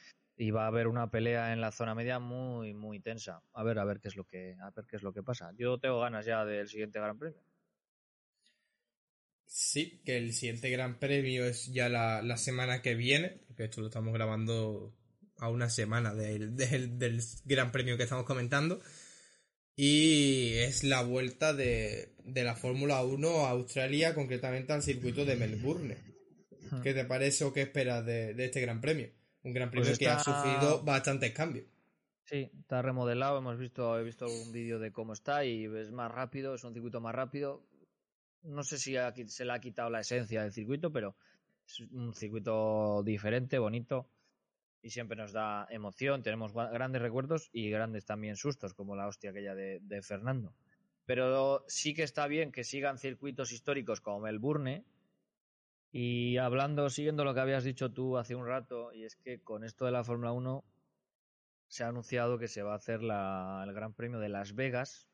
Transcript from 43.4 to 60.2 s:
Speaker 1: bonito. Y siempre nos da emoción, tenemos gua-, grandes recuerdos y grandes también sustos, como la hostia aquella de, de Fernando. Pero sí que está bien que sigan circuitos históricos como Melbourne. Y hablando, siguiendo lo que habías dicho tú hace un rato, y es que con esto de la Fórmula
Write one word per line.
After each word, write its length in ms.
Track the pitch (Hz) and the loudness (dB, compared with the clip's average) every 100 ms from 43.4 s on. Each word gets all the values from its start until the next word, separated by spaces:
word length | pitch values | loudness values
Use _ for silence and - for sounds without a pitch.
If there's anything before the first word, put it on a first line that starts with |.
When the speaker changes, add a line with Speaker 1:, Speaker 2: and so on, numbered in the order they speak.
| 127 135 | 2 2
Speaker 1:
bonito. 500 | 107 117 117 131 - _ _ _ _ _ _ _ | 2 0 -2 -4 -6 _ _ _ _ _ _ _
Y 100 | 117 | -12
siempre 260 | 120 113 110 | -8 -8 -8
nos 140 | 107 | -6
da 320 | 107 107 104 101 | -2 -2 -2 -4
emoción, 500 | 113 104 - 135 139 | -6 -8 -2 0 2
tenemos 280 | 113 110 110 | 0 -2 -2
gua-, 180 | 107 117 | -2 -2
grandes 300 | 117 131 131 | 0 0 0
recuerdos 480 | 120 120 131 160 - | 0 0 0 -2 -2
y 180 | 117 104 | -4 0
grandes 340 | 107 113 110 - | 0 0 -2 -4
también 300 | 107 107 101 | -4 -4 -4
sustos, 380 | 143 139 98 95 | -4 -4 -6 -8
como 200 | 101 98 | -8 -6
la 120 | 101 | -6
hostia 220 | 98 101 | -6 -10
aquella 220 | 98 101 95 | -8 -8 -6
de, 240 | 98 95 | -6 -8
de 200 | 101 101 | -8 -10
Fernando. 520 | - 101 120 131 101 - _ _ _ _ - | -8 -6 -2 -2 -4 -12 _ _ _ _ -4
Pero 580 | 127 127 131 135 139 - | 0 4 4 4 2 0
sí 260 | - 151 156 | -4 -2 0
que 80 | |
está 220 | 151 151 143 | -2 0 0
bien 240 | 151 151 | 0 0
que 120 | 127 | -4
sigan 340 | 117 139 139 135 | -6 -2 -2 -2
circuitos 540 | 135 123 143 131 120 | -6 -6 -6 -6 -6
históricos 500 | 120 - 139 117 104 | -4 -2 -2 -2 -4
como 180 | - 101 | -4 -4
Melbourne. 600 | 107 107 131 147 131 143 - _ _ _ _ _ _ _ _ _ _ | -4 -2 0 0 -2 -6 -10 _ _ _ _ _ _ _ _ _ _
Y 460 | 127 120 120 120 123 | -4 0 2 2 2
hablando, 520 | 127 127 139 147 143 | 4 2 2 2 0
siguiendo 340 | 135 151 151 | 2 0 2
lo 100 | 143 | 2
que 60 | 127 | 2
habías 240 | 131 135 | 2 2
dicho 280 | 127 127 131 | 0 -2 -4
tú 260 | 117 131 127 | -2 0 0
hace 180 | 117 127 | -2 -4
un 100 | 120 | -4
rato, 460 | 131 120 120 120 | -4 -4 -8 -8
y 120 | 113 110 | -12 -14
es 100 | - | -14
que 260 | 127 120 | -12 -12
con 220 | - 107 | -8 -8
esto 220 | 110 - 127 | -8 -2 0
de 60 | |
la 120 | 123 | 0
Fórmula 280 | 117 120 | 0 -2